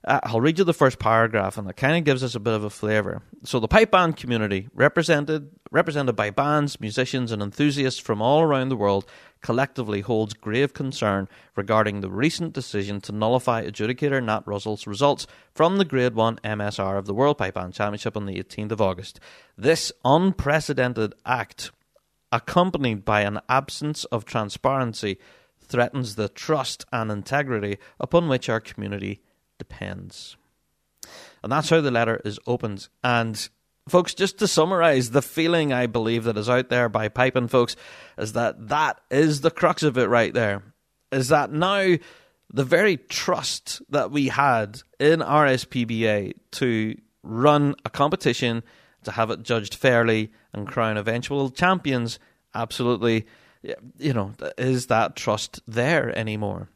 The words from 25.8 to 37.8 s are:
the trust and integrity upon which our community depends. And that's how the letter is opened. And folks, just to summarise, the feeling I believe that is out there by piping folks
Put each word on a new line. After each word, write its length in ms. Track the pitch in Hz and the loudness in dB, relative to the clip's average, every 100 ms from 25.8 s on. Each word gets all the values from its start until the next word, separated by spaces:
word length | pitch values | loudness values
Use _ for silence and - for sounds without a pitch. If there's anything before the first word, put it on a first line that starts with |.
| 120 139 120 101 | 0 0 -6 -4
the 140 | 104 | -6
trust 560 | - - 151 131 - - | -6 -2 -2 -2 -8 -8
and 200 | 123 110 | -6 -4
integrity 680 | 104 95 139 139 117 101 101 - _ | -6 -2 -4 -2 -4 -4 -8 -12 _
upon 280 | - 170 170 | 0 2 2
which 200 | 131 - | -2 0
our 100 | 113 | -4
community 600 | - - 101 101 98 101 _ _ _ _ | -4 -12 -8 -8 -8 -10 _ _ _ _
depends. 800 | - - 98 95 95 - - - _ _ _ _ _ _ - - - _ | -20 -12 -12 -10 -14 -18 -20 -20 _ _ _ _ _ _ -20 -20 -20 _
And 100 | 107 | -4
that's 180 | 139 147 | -2 2
how 120 | 165 | 2
the 80 | 143 | 4
letter 320 | 120 113 110 | 2 2 0
is 160 | 107 101 - | -4 -8 -4
opened. 420 | 120 113 98 - _ | -4 -2 -8 -14 _
And 460 | 123 120 113 107 - _ _ _ - | 0 0 0 -6 -10 _ _ _ 2
folks, 260 | 180 170 | 2 2
just 240 | - 170 - | -2 -4 0
to 100 | 214 | 0
summarise, 640 | - - 190 165 135 120 | 2 2 4 4 4 2
the 140 | 131 | 0
feeling 500 | - - 165 170 151 | 0 -2 2 2 2
I 140 | 127 123 | 0 0
believe 360 | 113 113 117 113 | 0 0 0 0
that 120 | 107 | -2
is 100 | 107 | 0
out 220 | 127 127 | 0 2
there 180 | 123 120 | 0 2
by 220 | 107 107 | 0 -2
piping 380 | 127 131 127 120 | 0 2 2 2
folks 280 | 131 120 - | 2 2 -2